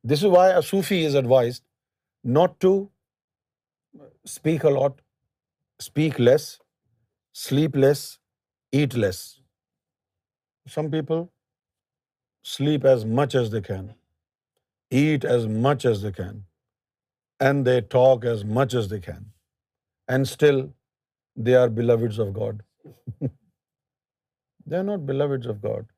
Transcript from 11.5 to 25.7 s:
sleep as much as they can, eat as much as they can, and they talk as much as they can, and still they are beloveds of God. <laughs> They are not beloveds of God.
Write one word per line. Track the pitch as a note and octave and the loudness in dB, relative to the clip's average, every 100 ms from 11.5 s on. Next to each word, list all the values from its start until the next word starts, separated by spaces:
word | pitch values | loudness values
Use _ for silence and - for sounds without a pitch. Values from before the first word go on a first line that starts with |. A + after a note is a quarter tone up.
| _ _ _ _ _ _ _ _ _ | _ _ _ _ _ _ _ _ _
sleep | - - C#3+ D3 C3+ | -16 -4 -2 2 2
as | B2+ | 2
much | A2 A#2 C#3 | 0 -2 0
as | C3+ A2+ | -2 -2
they | A2 | -6
can, | F#2+ F#2+ F#2+ - _ _ _ _ _ _ _ _ _ | -8 -12 -12 -20 _ _ _ _ _ _ _ _ _
eat | B2+ D3+ D3 - | 0 2 0 0
as | B2 A2 A2 B2+ | 0 0 0 0
much | C#3 B2+ | 0 0
as | G#2 | -2
they | G#2 | -4
can, | F#2+ F2+ G2+ - _ _ _ _ _ _ _ _ _ | -8 -12 -12 -20 _ _ _ _ _ _ _ _ _
and | C3+ C#3+ B2+ | 0 2 2
they | B2+ | 0
talk | G2+ B2+ C3 B2 A#2+ | 0 4 4 4 0
as | A2+ G#2 A2+ | -6 -4 -2
much | C3+ B2 | 0 -2
as | G2+ | -4
they | G#2 | -8
can, | F2+ E2 G2+ _ _ _ _ _ _ _ - | -12 -16 -20 _ _ _ _ _ _ _ -4
and | C3 C3+ | -2 -2
still | - D3 C3+ C#3+ _ _ _ _ _ _ | 2 2 2 -4 _ _ _ _ _ _
they | - A2+ B2+ | -6 2 4
are | B2 | 4
beloveds | A2 A#2+ A2+ A#2 G#2+ | 0 0 0 0 -4
of | G2+ G2+ | -6 -6
God. | G#2+ G#2+ - _ - - - - | -8 -10 -18 _ -20 -20 -20 -10
<laughs> | C#3 _ _ _ _ _ _ _ _ _ _ _ _ _ | -10 _ _ _ _ _ _ _ _ _ _ _ _ _
They | - F3 | -8 -6
are | G3 | -4
not | G3+ | -6
beloveds | C#3 C#3 C#3+ C3+ A#2+ | -6 -4 -2 -4 -6
of | G#2 | -8
God. | G#2+ | -6